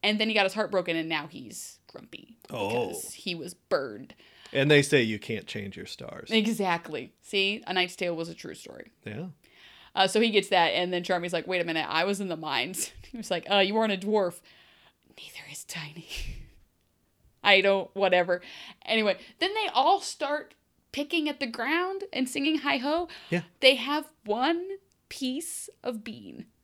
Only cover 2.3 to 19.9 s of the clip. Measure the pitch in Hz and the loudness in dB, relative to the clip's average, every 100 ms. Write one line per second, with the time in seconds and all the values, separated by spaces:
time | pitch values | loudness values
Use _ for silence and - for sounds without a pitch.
2.3 | - - 123 101 120 - - - - 214 | -20 -12 -6 -2 0 -2 -4 -10 -10 -8
3.3 | 170 180 - _ 170 135 104 131 - - | -8 -10 -14 _ -2 -2 -10 -16 -20 -20
4.3 | - - - 139 147 143 139 113 107 - | -20 -6 0 8 8 8 4 4 0 -4
5.3 | 110 - 117 101 - - - - - - | -8 -6 -10 -10 -12 -14 -14 -14 -14 0
6.3 | 220 214 208 196 170 - 151 127 _ - | 2 2 0 0 -2 -4 -10 -10 _ -4
7.3 | 202 196 208 - 185 180 - 175 165 165 | 0 0 -2 -4 -2 -2 -2 -4 -4 -6
8.3 | 165 - 82 - 62 - _ - 107 180 | -10 -14 -14 -16 -16 -18 _ -12 -10 -12
9.3 | - _ - - - - - 190 214 233 | -14 _ -20 -20 -20 -12 2 2 4 4
10.3 | 208 196 185 170 160 180 180 175 180 175 | 4 4 4 4 4 0 -2 0 -2 0
11.3 | 170 165 185 170 160 151 156 180 196 196 | -4 -2 -2 0 -2 0 0 2 0 -2
12.3 | 160 160 135 175 190 - - - 240 220 | -4 -2 -2 -2 -4 -8 -10 -16 -14 -4
13.3 | 175 - 202 190 214 220 196 202 214 185 | -6 2 4 4 4 2 0 0 2 2
14.3 | 170 _ - - _ _ _ _ - - | -2 _ -20 -20 _ _ _ _ -20 -18
15.3 | - - 147 - 165 151 156 - - - | -18 -16 -16 -12 -12 -12 -14 -12 -8 -6
16.3 | - - - _ _ _ _ _ _ _ | -8 -14 -20 _ _ _ _ _ _ _
17.3 | _ - 196 196 196 185 - 196 180 175 | _ 6 8 8 4 2 0 4 6 4
18.3 | 175 - - - - - 220 214 185 - | 0 -2 -18 -18 -18 -2 0 2 0 -6
19.3 | - 370 427 427 - 277 | -4 -2 0 0 2 4